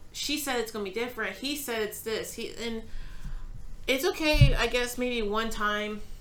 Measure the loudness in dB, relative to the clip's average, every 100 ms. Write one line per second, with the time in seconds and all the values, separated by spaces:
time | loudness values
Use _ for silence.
0 | -12 -6 -2 -2 0 0 0 -4 -4 -2
1 | -4 -2 -4 -4 -4 -4 -2 -2 -2 -4
2 | -4 -4 -4 -6 -8 -6 -4 -4 -4 -6
3 | -4 -6 -6 -4 -6 -8 -8 -6 0 2
4 | 2 2 6 10 10 8 2 2 -2 -2
5 | -2 0 0 0 0 0 0 0 -2 -6
6 | -8 -10